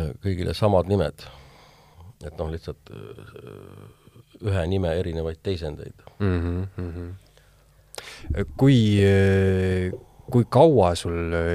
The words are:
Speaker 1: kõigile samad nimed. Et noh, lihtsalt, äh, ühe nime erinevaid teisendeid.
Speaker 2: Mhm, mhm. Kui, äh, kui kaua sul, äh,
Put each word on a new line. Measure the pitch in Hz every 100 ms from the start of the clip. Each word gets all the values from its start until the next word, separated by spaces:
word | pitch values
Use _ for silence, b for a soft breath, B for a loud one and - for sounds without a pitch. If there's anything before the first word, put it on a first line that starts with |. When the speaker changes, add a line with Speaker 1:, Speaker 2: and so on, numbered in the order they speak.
| 80 -
Speaker 1:
kõigile | 98 90 87
samad | 87 107 95 87
nimed. | 101 76 - - B B B B B B B 87 - 78
Et | 80
noh, | 80
lihtsalt, | 80 - 71 -
äh, | 52 52 - 50 - 60 50 50 50 50 _ _ 117 _ -
ühe | 104 95 82
nime | 98 87 82
erinevaid | 87 82 80 78
teisendeid. | 101 87 82 73 69 - - _
Speaker 2:
Mhm, | 98 90 85 87 95 -
mhm. | 90 85 87 95 b b b b _ _ _ B B B B - 87 -
Kui, | 135 127 107 104
äh, | 98 98 98 98 95 92 92 92 92 - - _ -
kui | 123 113
kaua | 120 160 127 90 87
sul, | 90 85 85
äh, | 85 85